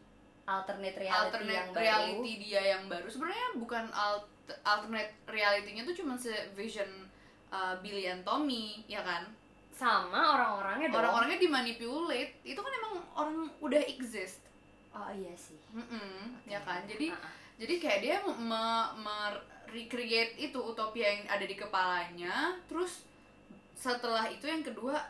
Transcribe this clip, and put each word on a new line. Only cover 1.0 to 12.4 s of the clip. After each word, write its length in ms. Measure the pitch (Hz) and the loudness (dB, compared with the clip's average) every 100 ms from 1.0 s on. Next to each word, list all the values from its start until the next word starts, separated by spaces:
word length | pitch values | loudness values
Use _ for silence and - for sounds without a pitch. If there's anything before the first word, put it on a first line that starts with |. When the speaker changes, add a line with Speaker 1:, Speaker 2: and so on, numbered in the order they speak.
| 190 185 | 0 2
Speaker 2:
alternate 320 | 185 220 214 214 | 2 0 0 0
Speaker 1:
yang 140 | 185 | 0
baru. 80 | 185 | 2
Speaker 2:
reality 520 | 220 214 214 202 247 208 | 6 6 4 0 -4 -4
dia 200 | 208 196 196 | 0 2 4
yang 160 | 190 190 | 2 0
baru. 220 | 175 226 | -6 -6
Sebenarnya 400 | 254 320 440 494 339 | -4 -4 -2 -2 -2
bukan 300 | 226 233 226 | -2 -2 -2
alt-, 380 | - 208 208 - - - 151 | 0 2 0 -4 -20 -14 -4
alternate 540 | 208 208 220 220 214 - - | 2 2 2 -4 -4 -8 -8
reality-nya 640 | 214 202 202 208 208 254 | 2 6 4 2 -8 -6
tuh 80 | 359 | -4
cuman 240 | 311 247 | -2 -4
se-vision, 720 | 247 214 - 196 220 214 190 190 190 - - - - | -2 -4 -4 -6 -6 -2 -4 -6 -16 -18 -20 -20 -8
eh, 260 | 190 185 185 | -4 -2 -2
Billy 240 | 208 202 | -4 -4
and 240 | 185 180 185 | -2 -2 0
Tommy, 560 | 262 302 233 214 220 | 2 2 0 -4 -10
ya 160 | - 208 | -8 -6
kan? 240 | 180 170 190 - - - - | -2 -2 -4 -14 -20 -20 -18
Speaker 1:
Sama 680 | - 247 202 180 208 320 269 | 0 4 4 4 4 6 6
orang-orangnya 520 | 226 202 190 220 311 | 4 2 0 0 2
dong. 120 | 226 | 4
Speaker 2:
Orang-orangnya 360 | 226 233 247 339 | 6 6 4 6
dimanipulate. 920 | 349 269 233 226 233 294 339 247 285 - | 6 6 2 -2 -4 -2 0 0 -2 -6